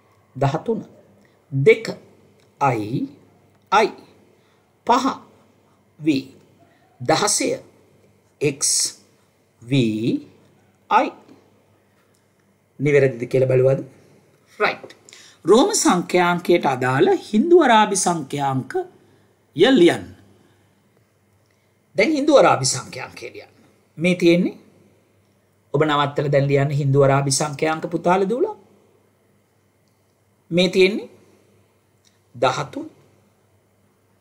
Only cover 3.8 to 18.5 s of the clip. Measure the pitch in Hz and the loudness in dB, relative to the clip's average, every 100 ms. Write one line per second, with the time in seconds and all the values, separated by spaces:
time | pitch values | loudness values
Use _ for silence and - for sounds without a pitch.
3.8 | 208 - - _ _ _ _ _ _ _ | 0 -4 -20 _ _ _ _ _ _ _
4.8 | - 247 262 - - _ _ _ _ _ | -2 0 0 -8 -16 _ _ _ _ _
5.8 | _ - 151 135 - - _ _ _ _ | _ -8 -2 -2 -4 -20 _ _ _ _
6.8 | _ - 120 156 208 - 262 - - _ | _ -12 -4 -2 0 -2 -4 -6 -12 _
7.8 | _ _ _ _ _ - 147 139 - - | _ _ _ _ _ -6 -6 -4 -4 -4
8.8 | - - _ _ _ _ _ _ 117 139 | -6 -10 _ _ _ _ _ _ -2 0
9.8 | 113 107 120 285 - _ _ _ _ _ | 0 -2 -4 -4 -8 _ _ _ _ _
10.8 | - 208 302 - - - _ _ _ _ | -2 0 0 -8 -20 -20 _ _ _ _
11.8 | _ _ _ _ _ _ _ _ _ - | _ _ _ _ _ _ _ _ _ -6
12.8 | 139 143 131 117 120 131 131 131 131 135 | 0 2 2 -2 -4 -2 2 2 2 0
13.8 | - _ _ _ _ _ _ - 208 - | -6 _ _ _ _ _ _ -6 -4 -4
14.8 | - - - - - _ 165 220 392 453 | -16 -20 -20 -20 -20 _ 2 4 4 0
15.8 | 311 180 - 180 175 175 - 175 151 127 | 0 0 0 0 0 -2 0 0 0 -2
16.8 | 127 131 269 370 - 214 330 349 269 220 | -2 0 2 0 -2 -2 4 4 6 4
17.8 | 202 196 180 165 143 143 139 | 2 0 -2 -4 -6 -6 -4